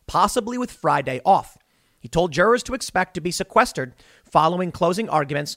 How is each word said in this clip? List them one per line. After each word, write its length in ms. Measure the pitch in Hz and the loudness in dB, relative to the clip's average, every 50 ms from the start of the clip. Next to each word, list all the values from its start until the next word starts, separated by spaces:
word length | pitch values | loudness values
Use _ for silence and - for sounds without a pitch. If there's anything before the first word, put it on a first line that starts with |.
| - | -12
possibly 500 | - - 165 185 202 - 254 214 226 247 | -4 2 2 2 2 2 0 -4 -4 -4
with 140 | 247 247 - | -6 -6 -8
Friday 500 | - _ - 151 143 143 135 135 131 127 - | -8 _ 0 0 0 0 0 -4 -6 -2 2
off. 340 | 185 196 - - - - _ _ _ _ _ _ _ _ _ | 4 4 4 2 -4 -18 _ _ _ _ _ _ _ _ _
He 80 | - 120 | -14 -4
told 240 | - 160 180 180 135 | -2 0 0 0 2
jurors 300 | 151 185 220 240 247 - | 2 4 4 4 2 0
to 100 | - 247 | -4 -8
expect 400 | 262 - - - 185 185 - - | -8 -8 -4 -2 -2 -2 -2 -6
to 80 | 180 | -8
be 100 | 151 180 | -6 -6
sequestered 640 | 165 - 190 - - 220 240 - - 156 131 127 - _ _ _ _ _ _ | -6 -6 -6 0 2 2 2 2 0 -8 -8 -8 -10 _ _ _ _ _ _
following 480 | _ - 160 151 165 180 175 185 175 - | _ 2 2 2 2 0 0 -4 -4 -2
closing 340 | - 180 170 185 202 226 | 0 0 0 0 -2 -4
arguments 480 | - - 156 147 135 143 143 147 - - | -2 -2 -2 -2 -2 -6 -8 -8 -8 -12